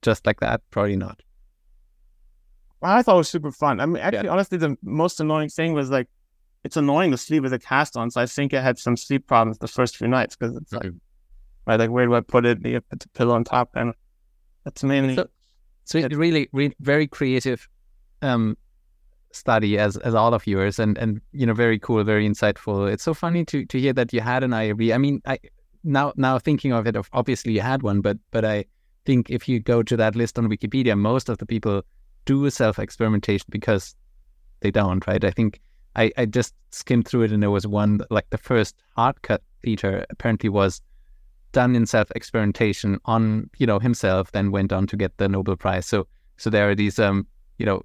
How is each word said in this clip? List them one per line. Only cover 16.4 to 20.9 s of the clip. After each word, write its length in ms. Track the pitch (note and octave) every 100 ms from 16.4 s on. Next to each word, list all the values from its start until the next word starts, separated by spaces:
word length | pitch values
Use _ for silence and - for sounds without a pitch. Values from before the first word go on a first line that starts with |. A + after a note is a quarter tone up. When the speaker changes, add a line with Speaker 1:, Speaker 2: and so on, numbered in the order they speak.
| C#3
Speaker 1:
re-, 220 | C3+ C#3+ -
very 260 | - D3 D3+
creative, 600 | - C3+ B2+ C3 A#2+ - _ _ _ _ _
um, 340 | C#3+ A#2+ A2 - _ _ _ _ _ _ _
study 460 | - - A2+ G#2 G#2
as, 180 | G#2 G2+
as 160 | B2
all 180 | A2+ A#2
of 120 | A#2 -
yours, 320 | F#2+ G2 G2+
and, 180 | G#2+